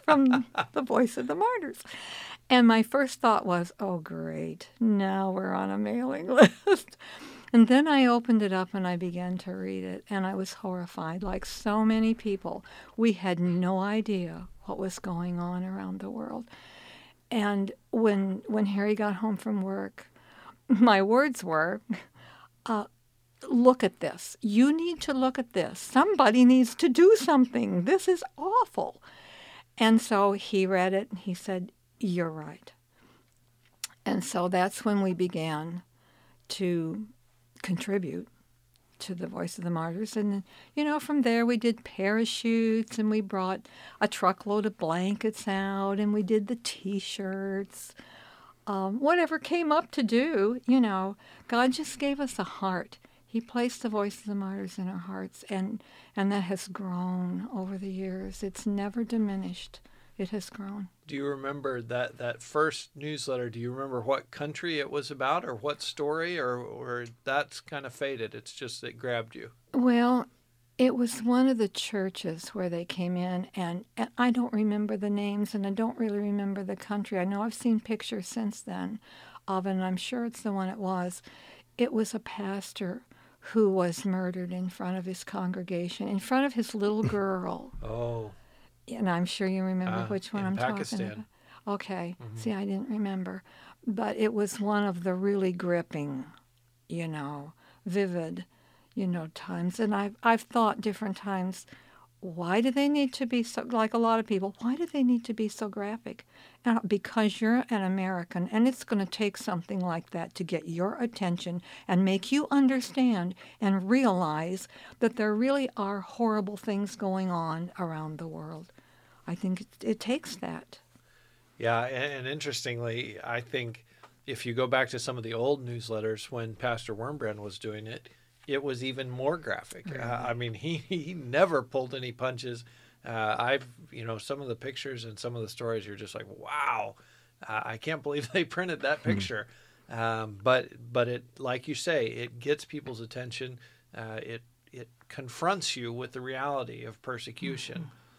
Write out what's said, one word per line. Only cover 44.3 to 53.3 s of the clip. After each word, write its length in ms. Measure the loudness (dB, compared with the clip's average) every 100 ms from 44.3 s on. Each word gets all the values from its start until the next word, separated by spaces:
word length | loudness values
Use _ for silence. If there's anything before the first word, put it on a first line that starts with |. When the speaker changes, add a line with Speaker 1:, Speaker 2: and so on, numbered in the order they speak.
| 4 0 0 0
Speaker 1:
of 120 | 0
blankets 720 | 0 0 0 0 -2 -2 -2
out 500 | 0 0 0 0 2
and 140 | 2
we 100 | 2
did 240 | 4 2 2
the 120 | -4
T-shirts. 1300 | -6 -8 -4 -4 -4 -6 -6 -4 -4 -4 -6 -10 -18 -18 -20 -20 -20 -20 -20 -12 -4
Um, 340 | -2 0 2
whatever 380 | 4 4 4 0
came 340 | 0 0 4
up 180 | 4 2
to 100 | 0
do, 580 | 2 4 4 4 2 2 4
you 140 | 6
know, 360 | 6 2 -2 -6 -14 -20 -2
God 240 | 2 4
just 260 | 2 -4 -2
gave 220 | -2 0
us 180 | -2 -4
a 60 |
heart. 540 | -6 -4 -2 -2 -4 -12 -20 _
He 140 | _